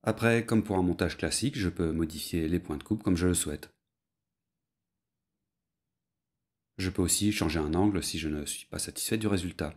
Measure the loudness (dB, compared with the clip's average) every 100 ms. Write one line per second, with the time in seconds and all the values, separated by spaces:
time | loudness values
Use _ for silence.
0 | 0 2 4 4 4 2 4 2 2 2
1 | 0 0 -2 0 -2 0 -2 0 -2 0
2 | -2 -4 -4 -2 0 0 -2 -8 -4 -2
3 | 2 2 4 2 0 -6 -12 _ _ _
4 | _ _ _ _ _ _ _ _ _ _
5 | _ _ _ _ _ _ _ _ _ _
6 | _ _ _ _ _ _ _ -4 -2 0
7 | 0 2 2 2 0 0 2 4 2 2
8 | -2 -4 -4 -4 -6 -10 -10 -8 -8 -6
9 | -4 0 2 0 -2 -6 -8